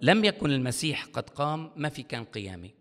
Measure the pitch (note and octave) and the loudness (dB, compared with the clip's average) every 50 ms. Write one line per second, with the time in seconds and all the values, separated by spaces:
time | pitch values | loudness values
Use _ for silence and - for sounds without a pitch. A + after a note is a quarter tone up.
0 | A#2+ C3 F#3 A3 G#3+ G#3 - - - D3 C#3 C3+ B2+ B2+ A#2+ - - D#3 C#3 - | 4 6 6 6 6 4 2 2 2 2 2 2 0 0 -2 -2 -2 -2 -4 -4
1 | - - - A#2+ A#2+ - - - C#3+ D3 D3+ D#3+ D#3+ D#3+ - D#3+ C#3+ D3+ D3 - | -6 -8 -6 -8 -8 -6 -4 -4 -2 -2 -2 -4 -6 -8 -8 -6 -4 -4 -4 -6
2 | B2+ - - A#2 A2+ - - G#2+ G2+ F#2+ F#2 E2+ F2 F#2 - _ | -10 -8 -8 -8 -8 -8 -8 -8 -8 -8 -10 -12 -14 -16 -18 _